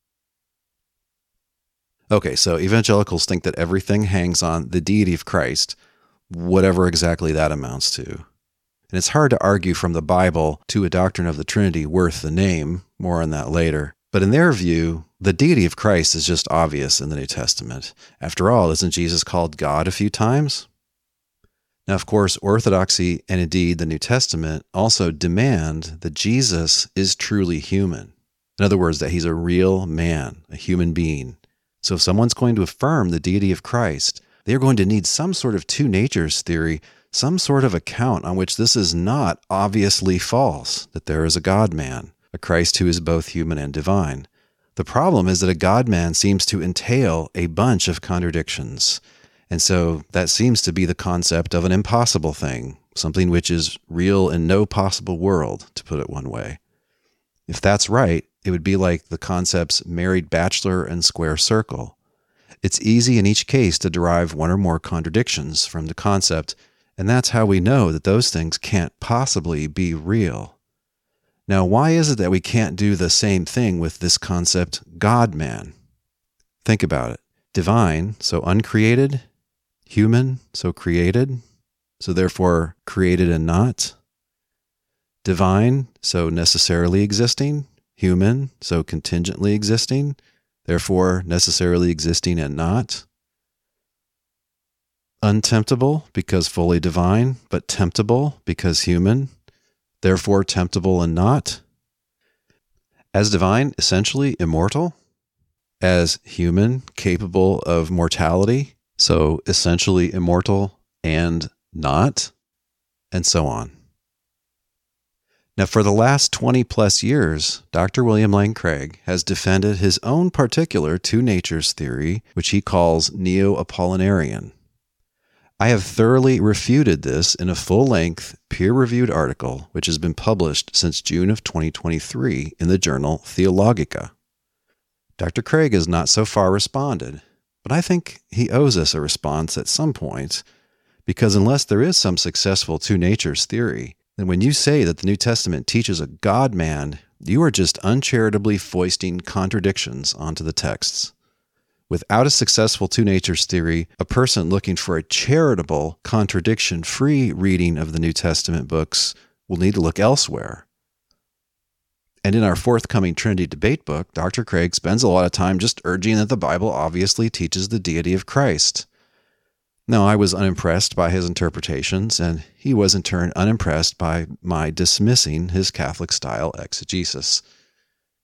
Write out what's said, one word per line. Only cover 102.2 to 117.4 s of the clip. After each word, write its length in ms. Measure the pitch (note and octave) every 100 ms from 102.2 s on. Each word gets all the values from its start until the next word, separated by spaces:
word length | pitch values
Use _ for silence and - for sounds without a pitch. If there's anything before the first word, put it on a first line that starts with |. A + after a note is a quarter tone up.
| _ _ _ _ _ _ _ _ _
As 160 | G2 G#2
divine, 420 | G2 F#2 A2 C#3 -
essentially 580 | - F#2+ G#2+ C3+ C#3 D#2+
immortal. 560 | E2+ D#2+ F#2+ C#3+ F3 - _ _ _ _ _ _ _ -
As 400 | F#2 F2+ E2 -
human, 600 | - - F2 F2+ A2 B2+ - -
capable 640 | G2 F2 G2 F#2+ F#2+ F2+
of 300 | - E2+ D#2+
mortality, 840 | F2+ E2 - E2 F2+ G2+ B2+ C#3+ _ _ -
so 420 | - E2 D2+ D#2 -
essentially 640 | F2+ F2 E2+ - F#2 F2
immortal 640 | F#2 F2 F2+ F#2 G2 G2 - _ _
and 460 | E2 D#2+ E2+ E2 D#2+ _ _
not, 580 | E2 D2 D2 B2+ - - _ _ _ _ _ _ _ _
and 160 | F#2 E2+
so 200 | F2 D2
on. 260 | A1 A#1+ - _ _ _ _ _ _ _ _ _ _ _ _ _ _ _ _ _ -
Now, 100 | F#2+
for 160 | A2+
the 100 | G2+
last 380 | G#2 A#2+ C#3+ -
twenty 320 | - B2 B2+
plus 400 | A#2+ - G#2 -
years, 600 | G#2 C#3+ F2 D#2